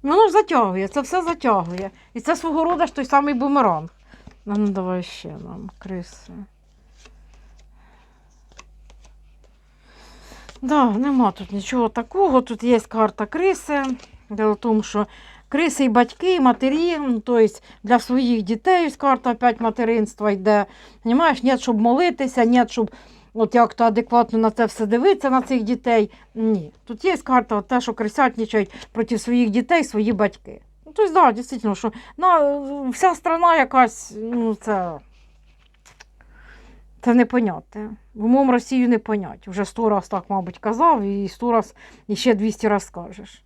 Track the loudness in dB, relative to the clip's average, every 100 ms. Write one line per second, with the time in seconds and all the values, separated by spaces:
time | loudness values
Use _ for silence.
0 | 2 4 6 4 2 2 2 -2 -4 -4
1 | -2 -4 -2 -2 0 0 -2 -8 -10 -14
2 | _ -10 -4 -2 -2 -2 0 0 -2 -4
3 | 0 0 2 -2 0 2 2 0 -6 _
4 | _ -20 -20 _ -6 -2 -2 -2 -4 -6
5 | -8 -14 -16 -16 -16 -16 -16 -18 -12 -12
6 | -12 -20 -20 -20 -20 _ _ _ _ _
7 | -20 -20 -20 -20 -20 -20 -20 _ _ _
8 | _ _ _ _ _ -20 _ -20 -20 -20
9 | -20 _ _ _ _ _ _ _ _ -20
10 | -20 -20 -20 -20 -20 -10 0 2 2 2
11 | 0 2 2 0 -10 -10 -4 -2 -2 -2
12 | -6 0 4 2 0 -4 2 2 0 0
13 | 0 0 -6 0 0 0 -4 -4 -2 -6
14 | -12 -20 _ -2 0 0 0 0 0 -4
15 | -4 -8 -20 -20 _ 0 0 2 2 4
16 | 2 0 0 4 4 2 0 0 0 -2
17 | -2 -4 0 2 2 0 _ -16 0 0
18 | 2 0 2 0 -2 -2 2 2 2 -2
19 | 0 0 -2 0 0 0 -4 -2 0 0
20 | -2 -2 -2 0 2 2 0 -10 -20 -8
21 | 0 2 2 2 0 0 0 0 2 2
22 | 0 0 -4 0 2 4 2 -2 -4 -6
23 | -20 -20 _ -4 0 2 2 2 0 0
24 | 2 2 2 2 0 0 -4 -2 -2 2
25 | 2 2 0 0 0 -2 -2 -4 2 2
26 | 2 -6 _ -4 -2 -2 -4 _ -16 -4
27 | -2 -2 0 0 0 -6 -2 -4 -4 -6
28 | -6 0 0 0 -4 -2 -4 -8 -12 -6
29 | -4 -4 0 0 2 0 0 0 0 -2
30 | -2 0 -2 -2 -20 -20 _ _ -12 0
31 | 2 4 4 2 -8 -6 -4 -4 -6 -8
32 | -20 -2 2 4 2 -2 -6 -8 -8 0
33 | 0 0 -4 0 2 2 2 2 2 0
34 | -18 -12 -6 -2 -2 -4 -4 -4 -4 -10
35 | _ _ _ _ _ _ _ _ _ _
36 | -20 _ -20 -20 -20 -20 -20 -20 -20 -6
37 | 2 4 4 2 -2 -6 -12 -14 -14 -16
38 | _ -6 2 2 4 0 0 0 2 0
39 | 0 -6 -6 -14 -10 -6 -6 -2 0 0
40 | -2 -8 -4 -6 -6 -8 -6 2 2 2
41 | 0 -4 -6 -6 0 0 0 -14 -20 -20
42 | -8 -2 0 0 -2 -2 -2 -2 -4 -16
43 | -18 -20 -20 -20